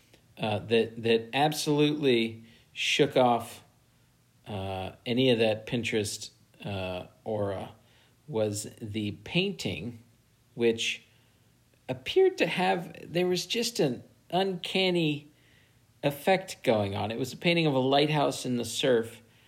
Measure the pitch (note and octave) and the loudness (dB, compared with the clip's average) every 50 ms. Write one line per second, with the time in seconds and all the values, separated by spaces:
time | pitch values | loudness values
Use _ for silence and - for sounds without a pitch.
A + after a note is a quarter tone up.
0 | _ _ _ _ _ _ _ - A2+ A2 G#2 G2+ - - A#2 A2+ G#2+ - - - | _ _ _ _ _ _ _ -6 -4 -4 -4 -4 -2 2 2 2 2 2 -4 -4
1 | A2 A#2 A2+ A2+ - - - C3+ D3 D#3 D3+ - - D#3 D3 D3 D3+ D3 D3 - | 2 2 2 2 2 -2 0 2 2 2 0 -2 -2 0 2 4 4 2 2 2
2 | D3 C3 A#2+ A#2 A2+ A2+ A2+ - - - - - _ _ - - - - - - | 2 4 4 4 2 0 -4 -10 -18 -20 -20 -20 _ _ -10 -6 -2 -2 2 2
3 | D3 - - C3+ B2+ B2 A#2+ A2+ - - - - - _ _ _ _ _ _ _ | 2 4 4 4 4 4 4 2 -2 -6 -16 -20 -20 _ _ _ _ _ _ _
4 | _ _ _ _ _ _ _ _ _ - G#2 F#2+ F#2+ F#2+ F#2+ F#2+ F#2+ F#2 - - | _ _ _ _ _ _ _ _ _ -10 -8 -6 -6 -6 -6 -6 -6 -8 -12 -12
5 | - - A#2 B2+ C3 C3 A#2+ A2 A2+ A2 G#2+ A2 - - D#3+ B2+ G#2+ - A#2+ A2 | -6 -2 0 2 4 4 4 4 4 2 2 -2 -4 -6 -4 -4 -2 -2 -2 -2
6 | G2+ G#2 - - - - _ _ _ _ _ _ - - G2 F#2+ F#2 F#2 F#2 F2+ | -2 -2 -6 -10 -12 -14 _ _ _ _ _ _ -10 -8 -8 -6 -6 -6 -8 -8
7 | - - _ _ - A2+ G#2+ G#2 G2+ G2 F#2+ F#2 A2 - - _ _ _ _ _ | -10 -12 _ _ -8 -6 -4 -2 -2 -2 -4 -6 -8 -12 -14 _ _ _ _ _
8 | _ _ _ _ _ - A2+ A2 G#2+ G#2 G2+ G#2 - - - - A#2+ G#2 G#2 A2 | _ _ _ _ _ -6 -2 -2 0 0 -2 -6 -8 -10 -12 -12 -12 -8 -6 -4
9 | G#2 G#2 - - - - - F3 F#3+ G3+ F3 - - G#2+ F2 D2+ F#2 A#2+ A2 - | -4 -6 -8 -10 -12 -4 -2 -2 -2 -2 -4 -6 -6 -8 -6 -6 -8 -10 -12 -14
10 | - _ _ _ _ _ _ _ _ _ - A#2+ A#2 A2+ A2+ - - - - - | -20 _ _ _ _ _ _ _ _ _ -4 2 2 2 2 2 -2 -6 -6 -8
11 | _ _ _ _ _ _ _ _ _ _ _ _ _ _ _ _ _ - - - | _ _ _ _ _ _ _ _ _ _ _ _ _ _ _ _ _ -10 -10 -8
12 | - - - F#4+ F#4+ F#4 F#4 - - E3+ - F3+ F3+ F#3 F#3+ F3 F3 - - - | -6 0 4 6 6 6 4 2 -2 0 0 0 0 0 0 0 -2 -10 -14 -16
13 | - - C#3+ F3 F3+ F3+ F3+ F3 - - - A3+ A#3 A3+ - - E3+ C3+ A#2+ G#2 | -16 -6 -2 0 0 2 0 -2 -2 -4 -4 -2 -2 -4 0 0 0 0 0 -4
14 | - - _ _ _ - - F3+ G3 G3 F#3 E3+ - - - F#3 F#3+ F#3 F3 F3 | -10 -20 _ _ _ -4 0 0 0 0 -2 -6 -6 -4 0 0 2 2 2 2
15 | E3 D3+ D3+ C#3+ - - _ _ _ _ _ _ _ _ _ _ _ _ _ - | 2 2 0 -2 -6 -16 _ _ _ _ _ _ _ _ _ _ _ _ _ -4
16 | - C#3+ D3 - - G3 F#3+ F#3 F#3 - - - - C3 A2+ G#2+ G2+ G2 G2 F2+ | -2 -2 -2 0 2 2 2 2 2 -6 -14 -4 0 2 2 2 2 -2 -2 -4
17 | F#2+ G#2+ A2+ A#2+ C3+ - - - - F3 E3+ E3+ D#3+ D3+ C3+ C3 B2+ C3+ C#3 C#3+ | -4 -4 -4 -4 -6 -8 -8 -2 0 2 2 4 2 2 2 2 2 4 4 4
18 | D3+ D3+ D3+ D3 C#3 C#3 C3 - - C3 B2 A#2+ A#2 A#2 - - D3 C3+ B2 A2+ | 4 4 2 2 0 0 -2 -4 -4 -4 -4 -2 -4 -4 -4 -2 2 4 4 4
19 | A2+ - - - - _ _ _ _ | 2 0 -8 -16 -20 _ _ _ _